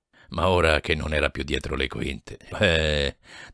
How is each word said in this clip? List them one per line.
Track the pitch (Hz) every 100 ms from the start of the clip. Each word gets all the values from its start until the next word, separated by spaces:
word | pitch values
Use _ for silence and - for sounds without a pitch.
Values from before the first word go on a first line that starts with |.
| _ _ -
ma | - 87
ora | 90 82 76
che | -
non | 80 76
era | 76 73
più | -
dietro | 69 67 -
le | 69 67
quinte, | - 67 67 - - - -
eh, | 104 80 78 73 69 - - - -